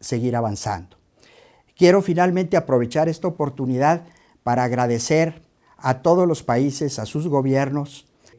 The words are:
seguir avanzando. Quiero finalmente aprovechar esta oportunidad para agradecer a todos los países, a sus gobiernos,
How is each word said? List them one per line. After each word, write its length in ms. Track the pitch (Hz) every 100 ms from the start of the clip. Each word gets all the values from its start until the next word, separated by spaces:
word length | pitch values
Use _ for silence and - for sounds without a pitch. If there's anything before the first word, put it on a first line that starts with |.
seguir 340 | - 120 123
avanzando. 640 | 120 113 101 110 95 87 _ _ _ _ _ - _ _ -
Quiero 260 | 175 196
finalmente 540 | 190 170 180 180 180 185
aprovechar 520 | 143 131 120 151 160
esta 200 | 160 180
oportunidad 760 | - 143 135 131 127 143 170 170 _ _ _
para 220 | 120 123
agradecer 800 | 123 123 123 117 - 156 165 160 _ _ _ _
a 260 | 131 131
todos 240 | 165 180 175
los 160 | 151
países, 560 | - 120 143 131 147 123
a 80 | 107
sus 220 | 147 165
gobiernos, 800 | 143 135 135 139 143 143 - - _ _